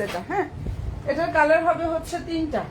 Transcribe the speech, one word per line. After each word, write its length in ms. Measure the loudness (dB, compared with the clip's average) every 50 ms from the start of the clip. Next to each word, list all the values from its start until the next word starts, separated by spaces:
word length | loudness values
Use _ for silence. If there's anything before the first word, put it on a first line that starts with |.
| -4
এটা, 140 | -4 -4 -4 -4 -2
হ্যাঁ, 180 | -2 -2 -2 -2 -4 -8 -6 -6 -6 -6 -6 -6 -8 -6 -4 -2
এটার 200 | -2 0 0 2 4
কালার 260 | 4 6 6 6 6 6 4
হবে 160 | 2 2 0 0 -2
হচ্ছে 240 | -2 -4 -4 -6 -6 -4 -4
তিনটা। 340 | -2 -2 -2 0 -2 -2 -4 -6